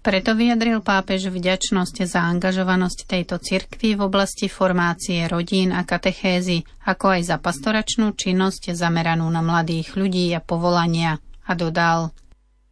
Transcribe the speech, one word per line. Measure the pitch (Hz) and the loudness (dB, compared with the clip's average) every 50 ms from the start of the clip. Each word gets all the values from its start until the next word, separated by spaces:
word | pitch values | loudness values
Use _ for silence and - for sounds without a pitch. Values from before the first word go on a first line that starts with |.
Preto | - 220 196 190 190 226 226 | -2 0 0 2 2 2 2
vyjadril | 220 233 240 240 226 226 233 226 214 | 4 4 4 4 2 2 2 0 0
pápež | - - 196 190 190 - 196 190 190 190 | 0 2 2 2 2 0 -2 -2 -2 -4
vďačnosť | 180 180 175 185 185 190 - - 208 190 180 - - - 185 175 | -4 -2 0 0 0 0 0 0 0 0 0 -2 -2 -4 -4 -2
za | - 180 170 | 0 0 0
angažovanosť | 170 175 175 180 185 185 190 190 185 185 185 185 180 - - - | 2 0 0 0 0 0 0 2 2 2 2 2 0 -4 -8 -8
tejto | - 190 180 175 - 185 | -4 -4 -4 -2 -2 -6
cirkvi | 170 - - 185 190 - - - - - 220 208 202 | -6 -4 -2 -2 -2 -2 -4 -8 -4 -2 0 0 0
v | 202 190 | 0 0
oblasti | 190 196 196 - - - 202 190 | 2 2 0 0 -2 -4 -6 -6
formácie | - - 190 185 180 175 175 170 170 170 - - 180 170 165 165 | -2 0 0 2 2 2 2 0 0 -2 -4 -4 -2 -2 -2 -2
rodín | 170 170 175 - 202 190 185 185 180 | -2 -2 -2 0 0 2 2 2 0
a | 180 175 | -2 -2
katechézy, | - 175 175 - 185 185 - - 190 180 180 180 185 175 165 165 - - - - - | -2 -2 0 0 -2 -2 0 0 0 0 0 0 0 0 -2 -2 -4 -12 -8 -4 -4
ako | 185 - - 196 190 175 | -2 2 2 2 2 2
aj | 170 175 | 2 0
za | 165 | -2
pastoračnú | 151 - 180 165 147 - 220 214 220 214 - - - 220 208 202 | -2 -2 -4 -4 -2 -2 0 0 0 -2 -2 0 0 0 0 0
činnosť | - - 185 185 185 190 190 190 - - - 175 | -2 -2 0 2 2 2 0 0 -4 -8 -8 -4
zameranú | 165 170 170 165 165 165 165 165 165 165 160 | -2 0 0 0 2 2 2 0 0 0 0
na | 165 165 165 | 0 0 0
mladých | 165 170 170 165 165 165 160 160 - - 190 | 2 2 2 2 0 -2 -2 -4 -4 -4 -2
ľudí | 190 196 180 180 180 170 170 | 0 0 2 2 0 0 0
a | 160 | -2
povolania. | - - 175 170 170 175 175 175 170 170 165 160 165 165 156 156 - - - - - | -2 -2 -2 0 2 2 2 2 2 2 2 0 0 0 0 -2 -6 -12 -20 -16 -6
A | - 185 | -6 -4
dodal: | 170 175 165 165 175 170 170 165 165 165 160 - - - - - _ _ _ _ _ _ _ | -2 -2 -2 0 2 2 2 2 2 0 -4 -6 -10 -20 -20 -20 _ _ _ _ _ _ _